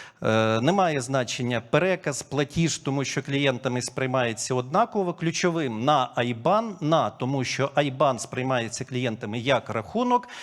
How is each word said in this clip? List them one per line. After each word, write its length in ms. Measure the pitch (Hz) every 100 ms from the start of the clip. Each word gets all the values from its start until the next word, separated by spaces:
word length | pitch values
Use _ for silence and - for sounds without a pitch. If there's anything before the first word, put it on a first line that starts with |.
| - -
Е, 380 | - 110 110 110
немає 400 | 135 202 180 143
значення 600 | 123 135 117 - 123 120
переказ, 600 | - 151 185 180 - 139
платіж, 560 | - 135 147 160 160 -
тому 260 | 143 139
що 180 | 131 -
клієнтами 600 | 135 139 139 123 127 123
сприймається 720 | 120 - 131 131 120 110 -
однаково. 600 | 127 127 180 233 214 180
Ключовим 680 | 170 165 160 180 165 139 110
на 260 | 135 147 123
айбан, 600 | - 120 117 127 208 226 185
на, 300 | 151 160 107
тому 340 | - 127 139
що 260 | 120 - 139
айбан 440 | 147 147 131 143 117
сприймається 680 | - 127 131 127 113 -
клієнтами 540 | - 127 127 110 107 117
як 320 | 120 123 -
рахунок, 580 | 139 - 220 247 247 - -